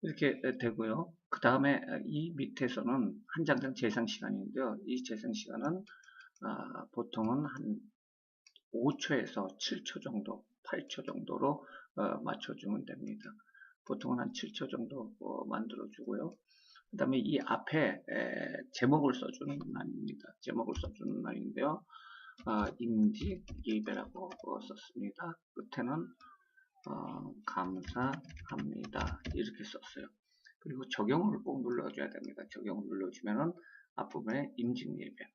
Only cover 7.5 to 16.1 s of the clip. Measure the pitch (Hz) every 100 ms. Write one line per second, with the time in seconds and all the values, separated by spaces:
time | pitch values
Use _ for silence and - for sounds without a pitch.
7.5 | - - - - _ _ _ _ _ -
8.5 | - _ 113 123 143 - 143 - - 95
9.5 | - - - - - 131 107 92 - -
10.5 | _ - - - - - - - - 139
11.5 | 151 - - - - 104 - - - -
12.5 | - - - - - - - - - -
13.5 | - - _ - - 127 123 - - 110
14.5 | 107 135 - 117 139 - - - - -
15.5 | - 110 - - - -